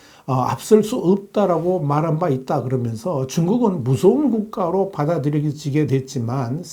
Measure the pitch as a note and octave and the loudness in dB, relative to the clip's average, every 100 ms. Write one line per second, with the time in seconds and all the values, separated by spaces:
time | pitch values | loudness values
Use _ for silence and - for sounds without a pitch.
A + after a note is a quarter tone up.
0 | - - - C3 A#2+ B2 - A3 G#3+ B3+ | -20 -12 -4 0 0 -2 4 4 4 0
1 | E3 G3 - - G3 E3 E3+ F#3 D3 D3 | 2 2 0 0 2 2 0 0 0 0
2 | E3 D#3 F3 C3 - D#3 A#2+ B2+ A#2 A2 | 0 0 0 -2 -2 -4 -2 -2 -2 -4
3 | F3+ D3 C3 - E3+ A#3+ A#3 F3+ A#2+ C3 | -4 -4 -4 -2 0 2 2 0 0 2
4 | F3+ B3+ D4 A3 G#3 - F3 F#3+ F#3+ - | 4 4 2 0 -2 -4 -2 0 -2 -2
5 | D3 E3+ C#3+ D3+ D3+ D3 C#3+ C#3+ D3 C3+ | -2 0 0 0 -2 -4 -2 0 2 0
6 | C3 C3 A2+ C3 A#2+ C#3+ F3 | -2 -4 -4 -2 -4 -6 -8